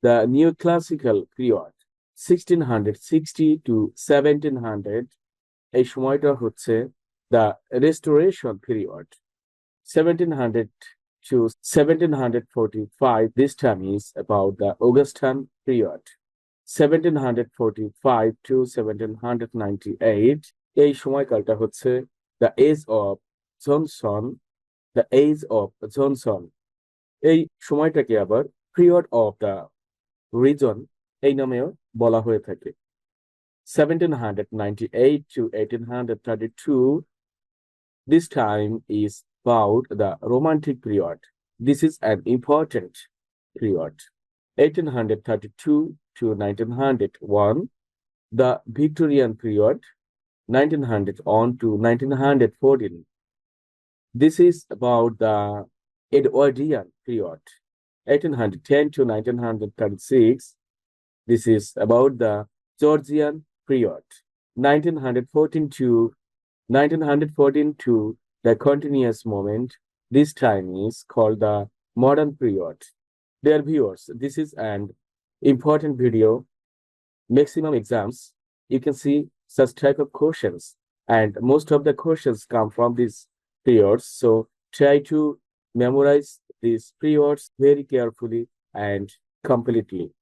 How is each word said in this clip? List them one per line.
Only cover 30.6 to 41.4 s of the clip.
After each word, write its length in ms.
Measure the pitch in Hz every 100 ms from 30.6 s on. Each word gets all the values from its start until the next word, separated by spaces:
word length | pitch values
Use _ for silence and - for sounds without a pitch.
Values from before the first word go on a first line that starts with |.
| 131 104 143 _ _ _ 139
এই 80 | 139
নামেও 260 | 131 123 147 - _ 110
বলা 180 | 117 113 110
হয়ে 140 | 107 -
থাকে। 220 | 90 - - _ _ _ _ _ _ _ _ - -
Seventeen 380 | 151 165 170 143
hundred 260 | 113 98 101 110
ninety-eight 600 | 104 104 110 110 131 147 147
to 80 | - 113 107
eighteen 240 | 107 120 117
hundred 260 | 123 120 110 -
thirty-two, 600 | 110 113 - - 135 131 156 - _ _ _ _ _ _ _ _ _ -
this 140 | 160 170
time 440 | 139 110 107 107 113 _ 104
is 100 | 104 - _ _
about 420 | 123 117 104 110 131 104
the 100 | 101 90 107
Romantic 440 | 127 160 156 151 127
period. 340 | 113 101 85 82 _ _